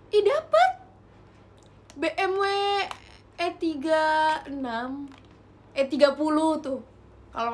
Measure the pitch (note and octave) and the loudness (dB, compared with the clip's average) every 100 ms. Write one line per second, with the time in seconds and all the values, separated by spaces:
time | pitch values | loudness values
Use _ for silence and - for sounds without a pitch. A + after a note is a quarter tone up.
0 | - G#4 G4+ D5 D#5+ D#5 F#5+ F#5+ - - | 0 2 4 0 2 4 4 2 -14 -20
1 | - - - - - - - - - C#4 | -20 -20 -20 -20 -20 -20 -20 -20 -20 -6
2 | D#4 E4 F#4+ G4 G4 D4+ D4+ G4+ F#4+ - | -4 -2 -2 0 0 0 0 -2 -4 -8
3 | - - - - F4 F4 E4 D4 D#4+ D#4 | -18 -20 -20 -6 -6 -4 -6 -4 0 2
4 | D#4 D#4 D#4 D#4 D4 C#4 B3+ A3+ B3+ C#4 | 2 2 2 0 -6 -8 -6 -6 -6 -10
5 | C#4 - - - - - - C4+ C4+ C#4+ | -12 -16 -20 -20 -20 -20 -12 -4 -2 4
6 | C#4+ C#4 D#4 D4+ D#4+ D4+ C4+ B3 - - | 4 4 0 2 2 0 -4 -8 -10 -20
7 | - - - - A#3 | -20 -20 -14 -6 -4